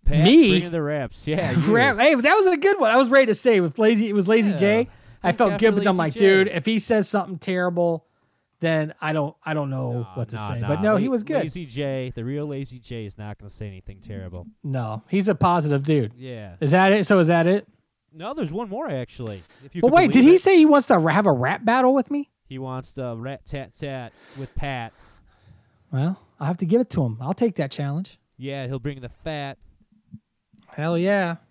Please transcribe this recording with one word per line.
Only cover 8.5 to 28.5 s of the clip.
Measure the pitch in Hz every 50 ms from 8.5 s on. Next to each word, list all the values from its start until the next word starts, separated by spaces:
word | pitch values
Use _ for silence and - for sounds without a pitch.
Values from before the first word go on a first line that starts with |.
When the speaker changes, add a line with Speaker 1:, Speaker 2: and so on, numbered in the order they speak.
| _ _
Speaker 2:
then | 170 165 160 156 151 151 - _
I | 156 156
don't, | 156 156 143 147 - _ _
I | 160 156
don't | 151 143 135
know | 131 131 131 123
Speaker 1:
No, | 120 123 117 95 92
Speaker 2:
what | 127 117 -
to | 117
Speaker 1:
nah, | 113 104 101
Speaker 2:
say." | - 120
Speaker 1:
nah. | 117 123
Speaker 2:
But | 147 170
no, | 202 214 214
he | 185 214
Speaker 1:
La-, | 269
Speaker 2:
was | 262 233
good. | 214 - 311 269
Speaker 1:
Lazy | 165 156 127 180 165
J, | 131 113 139 143 139 135 131 127 127 120
the | 120 113
real | 123 139 147 147
Lazy | 147 143 135 139 113 123 127
J, | 113 - 123 117 110
is | 101 -
not | - 107 104 104 _
gonna | 104 101
say | - - 107 101
anything | 95 92 _ - 98 95
terrible. | - - 104 95 95 90 90 90 85 - _ _ -
Speaker 2:
No, | 147 131 131 120 110 110 110 _ _
he's | - 202 190 214
a | 185
positive | - 208 180 175 175 151 147 143 139 139
dude. | 156 156 143 117 107 120 120
Speaker 1:
Yeah. | 127 131 123 110 104 95 87 -
Speaker 2:
Is | 160 139
that | 160 185 190 196
it? | 202 214 185
So | - 208 190
is | 165 156
that | 170 170 165
it? | 175 190 202 - _ _ _ _ _ _ _ _ _
Speaker 1:
No, | 151 160 170 220 285
there's | 320 233 151
one | 156 208 240 202
more, | 185 247 320 269
actually, | 151 131 123 _ - - 123 110 101 92 - _ _ _ 135
if | 143 _
you | 175
Speaker 2:
But | - 254
Speaker 1:
could | 294
Speaker 2:
wait, | 349 359 233
did | - 269
Speaker 1:
believe | 247 302
Speaker 2:
he | 359
Speaker 1:
it. | 359
Speaker 2:
say | - 381 392 339
he | 311
wants | 311 285 285 - -
to | 254 175
ra-, | 156 165 147
have | 196 208
a | 196
rap | 143 123 123 135 175 190 240
battle | 214 233 262 254 254 269
with | 277 240 -
me? | 285 285 285 _ _ _ _
Speaker 1:
He | _ 131 131
wants | 131 131 127 131 127 - -
to | 139 127 123 117
rat | 113 117 131 139 - _
tat | - - 139 131 101 _ -
tat | 156 139 135 131 120 113 _ _ _ - -
with | 135 135 - _
Pat. | - 147 143 135 123 117 110 _ _ _ _ _ _ _ _ _ _ _ _ - _ _ _ _ _ _ _
Speaker 2:
Well, | - 131 139 170 190 _ _ _ _ _
I'll | 147 151
have | 185 170
to | 196
give | 160 208 240
it | 254 _
to | - 196 139
him. | 117 110 113
I'll | 123 143
take | 190 - 240 233 175
that | - 151 131
challenge. | - - 147 139 143 165 196 - - _ _ _ _
Speaker 1:
Yeah, | - 127 139